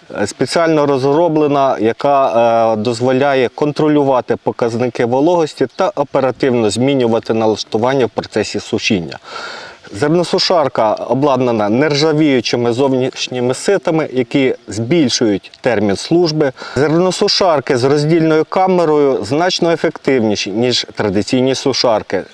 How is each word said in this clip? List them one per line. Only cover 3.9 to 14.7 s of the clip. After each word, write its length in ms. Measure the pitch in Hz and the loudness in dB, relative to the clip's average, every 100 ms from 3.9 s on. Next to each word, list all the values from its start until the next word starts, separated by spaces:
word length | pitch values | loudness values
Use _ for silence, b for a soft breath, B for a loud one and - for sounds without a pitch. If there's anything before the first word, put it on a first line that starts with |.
| 147 139 127 - 110 | 2 2 0 0 -4
показники 680 | - - 117 113 123 - | -4 -2 -2 -2 -4 -2
вологості 600 | 120 131 156 175 151 - 131 - | -2 0 2 2 -2 -2 -4 -2
та 160 | 254 - | -2 -2
оперативно 720 | 143 147 131 120 139 120 110 | -2 0 -2 0 0 2 0
змінювати 640 | 101 131 139 120 113 - | 0 0 2 2 0 0
налаштування 720 | 113 110 104 - 110 123 139 117 | 0 0 -2 -4 -2 0 0 0
в 40 | |
процесі 500 | - - 110 101 202 | -2 -6 -4 -4 -6
сушіння. 580 | - 107 - 101 76 64 B B B B B B B | -6 -6 -2 -2 -4 -12 B B B B B B B
Зерносушарка 1000 | 101 147 170 165 190 - 180 135 - 110 | -4 0 0 0 -2 0 2 2 0 0
обладнана 760 | 87 90 123 147 131 123 113 104 | 0 -2 0 2 2 0 0 0
нержавіючими 1040 | 117 151 143 160 151 156 131 - 123 120 | 2 0 2 0 2 2 2 0 -2 0
зовнішніми 840 | 117 139 131 131 - - 127 123 | 0 0 0 -2 -6 -8 -4 -2
ситами, 540 | 127 - 190 - 160 143 | -2 0 0 0 -2 -2
які 420 | - - 147 131 - | -4 -2 0 0 -2
збільшують 840 | - | -8